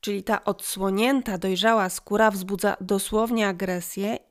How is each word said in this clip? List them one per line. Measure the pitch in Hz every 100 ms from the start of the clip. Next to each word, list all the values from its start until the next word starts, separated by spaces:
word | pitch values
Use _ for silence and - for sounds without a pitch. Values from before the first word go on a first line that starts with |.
Czyli | - 202
ta | - 214
odsłonięta, | - 190 - - 196 196 240 269 - 185
dojrzała | 190 180 214 226 185
skóra | - - 202 220
wzbudza | 196 185 196 208 -
dosłownie | 185 196 - 214 226 233 202
agresję | 180 190 180 175 - 202 - _